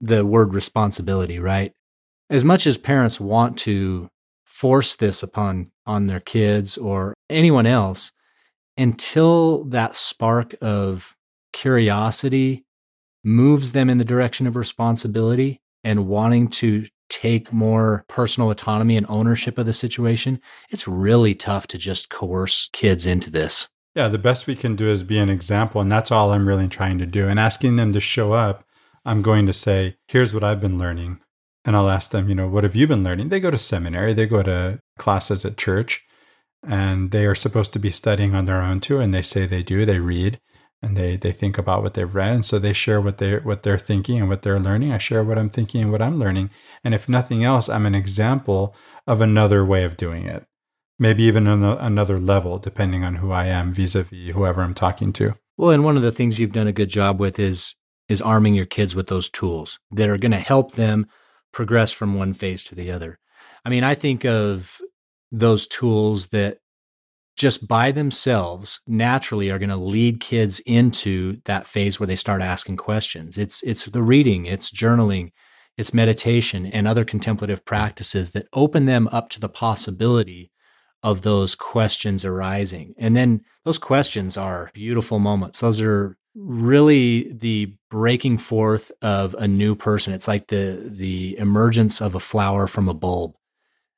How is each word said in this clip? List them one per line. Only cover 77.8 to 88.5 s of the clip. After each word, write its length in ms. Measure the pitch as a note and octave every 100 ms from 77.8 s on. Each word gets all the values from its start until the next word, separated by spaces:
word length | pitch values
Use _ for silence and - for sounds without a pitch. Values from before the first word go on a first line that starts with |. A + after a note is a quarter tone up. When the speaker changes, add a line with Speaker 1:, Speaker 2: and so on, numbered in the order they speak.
| G#2+ - G#2 G2+ F2
Speaker 1:
that 160 | G2+ -
open 320 | - D3+ D#3 C3+
them 220 | B2 A2
up 180 | A#2 -
to 100 | -
the 100 | G#2
possibility 1000 | - A2+ G#2+ - F#2 A#2 A#2+ F#2+ F2+ F2+ _ _ _ _ _
of 180 | G#2+ G2
those 320 | G#2+ G2+ F#2+
questions 720 | - - A#2 G#2+ - G#2+ F#2+ F#2+
arising. 680 | F#2 F#2+ G2+ G2 F2 D#2+ -
And 180 | A2+ A#2+
then 260 | B2+ A2 - _
those 140 | E3 D#3+
questions 580 | - C3+ C#3 G#2+ F#2+ F#2+
are 360 | F#2+ F2+ E2+
beautiful 460 | G2+ G#2+ A#2 - G#2+
moments. 400 | G2+ G2+ F#2 -
Those 200 | A#2 A2
are 380 | A2 G#2 G2+ - _
really 960 | A3 G3 A#2 A#2 C#3+ D3+ C#3+ B2 A#2 -
the 440 | A#2 A#2 G#2+ G2+ G2+ _
breaking 480 | A2 A#2 B2 C3+ A2+
forth 520 | -